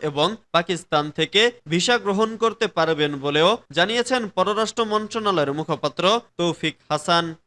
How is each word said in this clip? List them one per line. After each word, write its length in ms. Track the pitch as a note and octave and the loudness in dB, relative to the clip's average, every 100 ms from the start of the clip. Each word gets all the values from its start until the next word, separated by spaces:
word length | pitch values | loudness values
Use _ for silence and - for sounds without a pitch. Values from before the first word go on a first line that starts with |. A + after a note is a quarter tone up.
এবং 260 | D3+ C#3+ E3 A3 _ | -4 0 0 -2 _
পাকিস্তান 520 | E3+ E3+ F3 - D3+ D3+ D3+ | -2 -2 -6 -2 -2 -2 -4
থেকে 260 | D3+ G3+ A#3+ A#3+ D3+ | 0 2 2 0 -4
ভিসা 260 | E3+ G#3 A#3+ | 0 2 2
গ্রহণ 320 | G3 G3 A3 A3+ | 0 0 0 0
করতে 240 | A3+ G#3 G#3+ E3+ | -2 0 -2 0
পারবেন 360 | D#3+ D3+ D3 C#3+ | 0 0 -2 -2
বলেও 260 | C#3+ D3 F3 A#3 - D3 | -2 2 4 2 -2 -2
জানিয়েছেন 460 | F#3+ A#3+ A#3 B3+ G#3 - | 0 0 0 -2 -2 -2
পররাষ্ট্র 460 | F3+ G#3+ G#3+ - A3 | 0 0 -2 -2 -2
মন্ত্রণালয়ের 640 | G#3+ G#3+ A3+ G#3 F3 C#3 D3 | -2 -2 -4 0 0 0 -2
মুখপাত্র 460 | D#3+ D3 D3 - F3+ A#3 - - | -4 -4 -4 0 0 0 -2 -4
তৌফিক 380 | E3+ D#3 D#3 - - | -4 -2 -6 -6 -4
হাসান। 340 | D3+ - E3+ E3 D#3+ | -4 0 0 0 -8